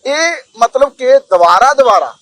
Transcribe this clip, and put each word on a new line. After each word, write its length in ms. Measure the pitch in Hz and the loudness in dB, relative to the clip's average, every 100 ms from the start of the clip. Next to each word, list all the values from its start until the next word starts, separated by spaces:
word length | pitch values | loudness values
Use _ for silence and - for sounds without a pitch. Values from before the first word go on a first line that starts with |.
| 254 | -8
ਇਹ 300 | 294 330 320 _ 220 | -6 -6 -8 _ -6
ਮਤਲਬ 360 | 233 262 277 | -2 0 -2
ਕਿ 240 | _ 254 269 | _ 0 0
ਦੁਬਾਰਾ 540 | - 185 175 180 254 | 0 0 2 2 0
ਦੁਬਾਰਾ 400 | 277 254 190 135 - | 0 0 0 -2 -14